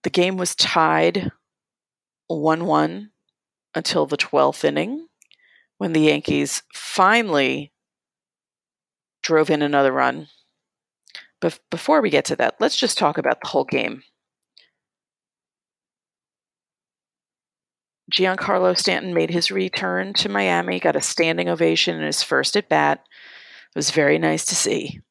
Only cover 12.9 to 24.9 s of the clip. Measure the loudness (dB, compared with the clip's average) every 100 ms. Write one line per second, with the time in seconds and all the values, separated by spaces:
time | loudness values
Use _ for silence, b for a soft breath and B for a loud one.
12.9 | 0 0 0 -2 -2 -2 -2 -2 -4 -4
13.9 | -8 _ _ _ _ _ _ b _ _
14.9 | _ _ _ _ _ _ _ _ _ _
15.9 | _ _ _ _ _ _ _ _ _ _
16.9 | _ _ _ _ _ _ _ _ _ _
17.9 | _ -6 0 0 0 0 2 2 2 -2
18.9 | -2 -2 -2 0 -2 -2 -2 -4 -4 -4
19.9 | -4 -4 -4 -2 0 0 0 -2 -2 0
20.9 | 0 -4 0 0 0 -2 0 2 2 -2
21.9 | -2 -4 -4 0 0 0 -2 0 0 2
22.9 | -2 _ B B B B B B -6 -2
23.9 | 2 2 2 0 -2 -2 -2 -2 -2 -6